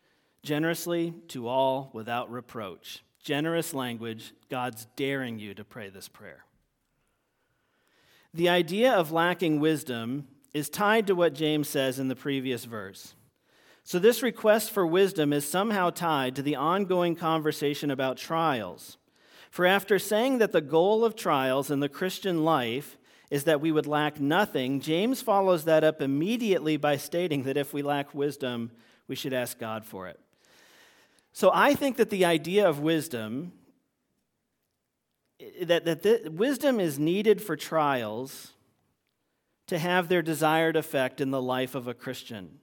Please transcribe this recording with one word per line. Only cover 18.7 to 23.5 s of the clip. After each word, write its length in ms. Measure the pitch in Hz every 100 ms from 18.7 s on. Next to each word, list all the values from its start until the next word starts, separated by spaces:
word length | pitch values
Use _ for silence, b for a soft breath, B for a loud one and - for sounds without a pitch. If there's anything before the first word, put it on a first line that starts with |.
| - - - _ B B B B
For 160 | - 180
after 320 | 196 196 196
saying 400 | - 214 262 254
that 140 | 208
the 80 | 175
goal 440 | 143 160 185 220
of 120 | 226 220
trials 520 | 185 143 131 135 139
in 120 | 139
the 80 | 143
Christian 560 | - 185 180 196 165
life 520 | 160 151 117 127 143 - b b b
is 140 | 143
that 180 | 139